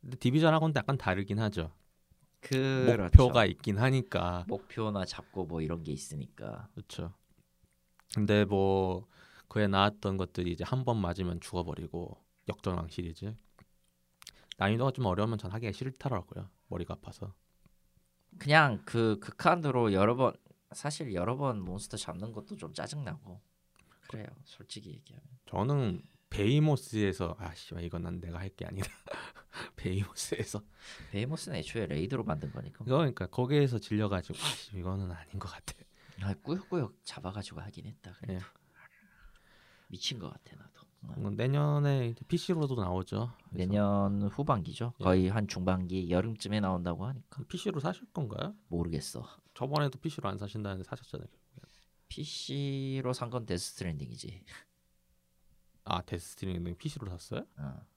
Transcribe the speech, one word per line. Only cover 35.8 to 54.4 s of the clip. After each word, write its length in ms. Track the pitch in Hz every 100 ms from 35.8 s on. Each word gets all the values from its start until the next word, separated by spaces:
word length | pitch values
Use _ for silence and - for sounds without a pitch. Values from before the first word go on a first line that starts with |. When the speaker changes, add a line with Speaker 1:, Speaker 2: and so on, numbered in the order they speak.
| - _ - -
Speaker 2:
아, 120 | 98 98
꾸역꾸역 540 | - 175 - 180 117 -
잡아가지고 580 | - - 90 104 - 80
하긴 240 | 92 - -
했다, 260 | - 98 95
그래도. 140 | -
Speaker 1:
예. 40 | 92 92 _ _ _ - _ _ _ - - _ - - _ _
Speaker 2:
미친 300 | - - 123
것 120 | 87
같아, 260 | - - -
나도. 240 | - - - _
어. 120 | - -
Speaker 1:
음, 180 | 101
내년에 760 | 104 123 143 147 147 143 139 120
이제 160 | 117 -
피씨로도 460 | 170 - 170 147 127
나오죠. 560 | 92 90 92 104 120 - -
그래서 80 | 90
Speaker 2:
내년 640 | 92 104 101 101 98 101 101
후반기죠. 640 | - 147 123 80 - 117 -
Speaker 1:
예. 40 |
Speaker 2:
거의 240 | 92 92 92
한 200 | 110 104
중반기, 600 | - 90 92 90 92 87
여름쯤에 500 | 87 110 110 101 107
나온다고 460 | 98 92 87 85 104
하니까. 360 | 131 - - 147
Speaker 1:
피씨로 320 | 180 208 160
사실 240 | 147 180 -
건가요? 420 | - 127 - 170 208 _
Speaker 2:
모르겠어. 560 | 170 170 - - - - - _
Speaker 1:
저번에도 440 | - 135 147 147 -
피씨로 300 | 160 147 101
안 100 | 98
사신다는데 460 | 101 110 104 95
사셨잖아요, 420 | 92 - - - -
결국엔. 440 | _ _ 123 - _ _ _ _
Speaker 2:
피씨로 1040 | - 147 - - 139 143 139 135 135 131
산 180 | 127 120
건 160 | 123 113
데스 240 | 90 -
스트랜딩이지. 720 | - 90 76 67 58 - 92